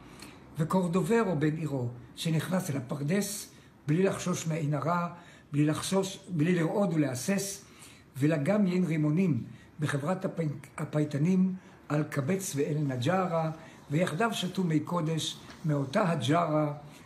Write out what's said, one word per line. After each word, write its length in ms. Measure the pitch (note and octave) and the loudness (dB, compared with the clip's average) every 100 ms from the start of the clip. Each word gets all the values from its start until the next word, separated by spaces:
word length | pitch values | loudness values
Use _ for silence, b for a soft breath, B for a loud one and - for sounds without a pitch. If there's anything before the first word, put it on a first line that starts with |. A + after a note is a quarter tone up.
| B B B B B - | B B B B B -4
וקורדוברו 760 | D#3 F#3+ F3 F3+ D#3+ A#3 G3+ D#3 | 0 0 2 0 2 2 2 2
בן 160 | D3+ D#3 | 0 0
עירו, 320 | D#3 C#3 A#2+ - B B | -2 -2 -4 -6 B B
שנכנס 540 | E3 D#3+ - F#3 F3+ | -2 0 0 -2 -2
אל 80 | C#3 | -4
הפרדס, 760 | - C3+ C#3+ G3 G3 - - B B B - | -4 -4 -2 0 -2 -6 -12 B B B 0
בלי 160 | D#3 | 2
לחשוש 440 | F#3+ - F3 E3+ D#3+ | 2 0 -4 -4 -2
מעין 260 | D#3 C#3+ | -2 -2
הרע, 340 | D3 C#3+ F3 F3 E3+ B B B | 0 0 0 -2 -8 B B B
בלי 140 | C#3+ D3+ | 2 2
לחשוש, 540 | D3+ - F#3+ F#3+ - - | 2 0 0 0 -4 -4
בלי 260 | F3 D#3+ F3 | 0 2 4
לרעוד 380 | D#3+ G3+ G3 | 2 2 2
ולהסס, 720 | D#3+ C3+ B2+ - G3 - - - B B B B C3+ | 2 0 -2 -2 -2 -2 -8 -16 B B B B 0
ולגם 500 | C#3+ D#3+ C#3+ G#3 G3 | 0 2 2 2 4
יין 180 | F3+ F3 | 2 2
רימונים 580 | D#3+ D3+ D#3 F#3+ B2 - B B B | 2 2 2 2 0 -4 B B B
בחברת 460 | D3 C#3+ D3 F#3 F#3 | -2 -2 -2 -2 -4
הפי-, 220 | - D#3 C#3+ - - | -4 -4 -6 -12 -10
הפייטנים, 800 | D3+ D3+ D3 C#3+ D#3+ F#3+ F#3 F#3 B B B | -4 -2 0 2 4 4 2 0 B B B
על 140 | D3+ | -2
קבץ 500 | D3 - C3 F#3+ - C#3 | -2 -2 -2 -2 -2 -2
ואל 220 | D#3 D3 C#3+ | 0 0 0
נג'ארה, 640 | B2 B2 F#3 F3+ E3 D#3+ D#3 B B B | 0 2 2 2 0 -2 -4 B B B
ויחדיו 380 | D3 F3+ D#3+ A3+ | 0 0 2 0
שתו 300 | G3+ F#3 - | 0 -2 0
מי 160 | F3+ D#3 | 2 2
קודש 580 | D3+ F3 D#3 D#3+ - - B B D#3 | 0 -2 0 -2 -4 -8 B B 0
מאותה 460 | D3 C3+ G#3 G3 | 0 0 2 2
הג'ארה, 640 | E3 A#2+ E3 E3+ D3+ D3+ C#3+ - B | 2 2 4 4 2 0 -2 -12 B